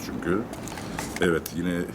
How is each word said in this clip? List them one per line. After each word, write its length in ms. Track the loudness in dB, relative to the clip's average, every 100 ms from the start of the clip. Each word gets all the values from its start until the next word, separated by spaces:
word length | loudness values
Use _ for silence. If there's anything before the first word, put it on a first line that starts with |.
| -4
çünkü. 360 | -2 2 2 2 -6 -6 -6 -6 -4 -4 2
Evet, 300 | 4 4 2 -2
yine 260 | 0 0 -2